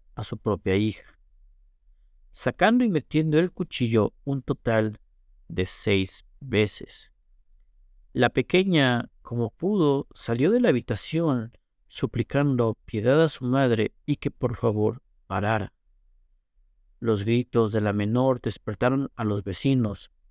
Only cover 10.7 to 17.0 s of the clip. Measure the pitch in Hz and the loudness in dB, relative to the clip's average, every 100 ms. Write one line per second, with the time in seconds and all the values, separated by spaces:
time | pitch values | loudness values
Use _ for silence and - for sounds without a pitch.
10.7 | 127 - 107 - 160 165 127 113 _ _ | 2 0 -6 -4 -2 0 0 -4 _ _
11.7 | _ _ - 127 127 - 139 143 127 113 | _ _ -6 -4 -2 -2 0 2 2 0
12.7 | 104 - 110 113 147 160 - - 135 131 | -2 -6 -2 2 4 2 0 -2 2 2
13.7 | 113 104 _ - 147 139 - 123 120 120 | 2 0 _ -6 -4 -4 -4 -6 -2 -2
14.7 | 107 107 117 _ _ - 95 104 110 101 | 0 0 -2 _ _ -6 -2 0 -2 -4
15.7 | _ _ _ _ _ _ _ _ _ _ | _ _ _ _ _ _ _ _ _ _
16.7 | _ _ - | _ _ -8